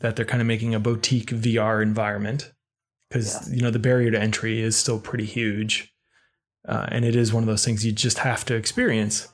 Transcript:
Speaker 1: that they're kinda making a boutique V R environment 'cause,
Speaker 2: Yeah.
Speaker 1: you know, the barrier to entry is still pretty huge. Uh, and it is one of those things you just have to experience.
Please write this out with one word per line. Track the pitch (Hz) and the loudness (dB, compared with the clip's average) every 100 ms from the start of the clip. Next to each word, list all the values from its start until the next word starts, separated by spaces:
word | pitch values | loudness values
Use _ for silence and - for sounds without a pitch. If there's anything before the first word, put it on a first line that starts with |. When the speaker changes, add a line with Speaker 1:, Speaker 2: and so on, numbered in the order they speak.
Speaker 1:
that | 117 110 | -4 -2
they're | |
kinda | 110 120 | 0 0
making | 113 110 113 | 2 0 0
a | 110 | 0
boutique | 113 110 - 123 - | 0 0 0 0 0
V | 117 117 113 | -2 0 2
R | 107 107 | 2 2
environment | 107 107 104 104 104 143 - _ _ _ _ _ - | 2 0 -2 -2 -4 -4 -6 _ _ _ _ _ -6
'cause, | 120 104 113 - | -4 -2 -6 -4
Speaker 2:
Yeah. | 123 | -2
Speaker 1:
you | |
know, | 120 | 0
the | 113 | 2
barrier | 123 127 117 | 4 4 4
to | 110 | 2
entry | 110 - 113 113 | 2 0 -2 -2
is | 110 | 0
still | 110 - 110 | 0 0 -2
pretty | - 120 110 | -4 -6 -4
huge. | 120 110 101 107 - - _ _ _ _ _ _ _ - | -2 -2 0 -2 -4 -6 _ _ _ _ _ _ _ -4
Uh, | 113 - | -2 -2
and | 120 | 0
it | 117 | 2
is | 120 113 | 4 4
one | 113 | 2
of | 110 | 0
those | 107 | 0
things | 123 107 | 0 0
you | 113 | 0
just | 107 123 - | 0 0 0
have | 131 - - | 0 -2 -2
to | |
experience. | 117 - - 240 110 107 - - | -2 -2 0 2 2 0 -2 -6